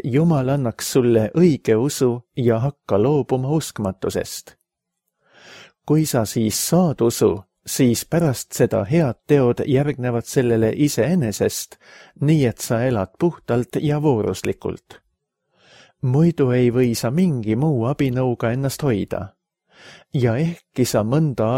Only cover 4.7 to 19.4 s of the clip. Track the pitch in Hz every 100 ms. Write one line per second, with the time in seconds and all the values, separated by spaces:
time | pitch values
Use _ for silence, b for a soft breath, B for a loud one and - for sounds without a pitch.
4.7 | _ _ _ _ _ B B B B B
5.7 | B - 156 156 127 104 120 110 - -
6.7 | 170 175 - 117 - 107 98 - _ -
7.7 | - 127 113 - 165 160 117 - - 123
8.7 | 104 98 165 139 - - 143 123 - -
9.7 | 131 147 131 123 117 - 139 120 113 110
10.7 | - 147 - 117 185 113 - 101 - -
11.7 | - B B B B 139 160 123 - -
12.7 | 113 127 113 95 - 175 - - 120 117
13.7 | - 147 147 151 113 98 95 104 - 90
14.7 | 90 - - _ _ _ _ _ b b
15.7 | b b b 131 139 170 160 131 123 123
16.7 | 120 123 113 117 151 185 131 107 110 156
17.7 | 127 117 143 139 123 127 117 117 127 135
18.7 | - 147 101 92 95 92 _